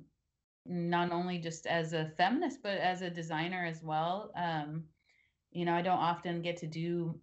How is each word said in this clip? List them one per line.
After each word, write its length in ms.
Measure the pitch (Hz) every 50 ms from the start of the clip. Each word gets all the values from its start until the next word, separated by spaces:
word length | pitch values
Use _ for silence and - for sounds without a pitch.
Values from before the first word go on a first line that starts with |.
| - - _ _ _ _ _ _ _ _ _ _ _
not 460 | - 180 175 170 170 175 175 175 180
only 260 | 170 175 180 180 180 175
just 280 | 160 165 165 - - -
as 260 | 170 170 160 160 170
a 180 | 160 156 156 - -
feminist, 460 | 175 190 233 294 359 294 - - -
but 140 | 208 196 180
as 240 | 151 180 180 180
a 80 | 185 175
designer 560 | 170 170 165 160 165 156 160 175 185 185 175
as 180 | 170 160 160 156
well. 480 | 160 156 156 160 170 180 202 214 - -
Um, 500 | - 175 170 165 156 147 151 151 160 160 - _ _ _ _ _ _ _ _ _ _ _ _
you 120 | - 175 175
know, 100 | 170 170
I 80 | 175
don't 180 | 175 185 180 -
often 420 | 147 170 170 165 - 180 170 170
get 160 | 165 175 170 170
to 100 | - 160
do 500 | 160 165 165 170 170 175 170 165 165 -